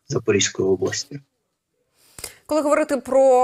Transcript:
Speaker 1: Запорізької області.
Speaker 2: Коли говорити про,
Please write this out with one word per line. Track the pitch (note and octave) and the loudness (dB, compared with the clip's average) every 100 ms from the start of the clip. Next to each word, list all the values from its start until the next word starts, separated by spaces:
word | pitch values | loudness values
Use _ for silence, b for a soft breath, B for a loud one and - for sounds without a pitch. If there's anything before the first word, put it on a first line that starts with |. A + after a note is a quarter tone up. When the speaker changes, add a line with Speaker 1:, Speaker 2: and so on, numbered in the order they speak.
| - | -10
Speaker 1:
Запорізької | A2+ A2+ G2+ F#2+ - F#2+ | -6 -2 -2 -2 -2 -2
області. | F#2 F#2 - - C#3+ - _ _ _ _ _ _ B B B B B - | -2 -2 -6 -12 -16 -20 _ _ _ _ _ _ B B B B B -4
Speaker 2:
Коли | D4+ | -2
говорити | D4 D4 D4+ C#4+ | 0 0 0 -4
про, | B3 C4 C4+ B3+ | 0 2 4 4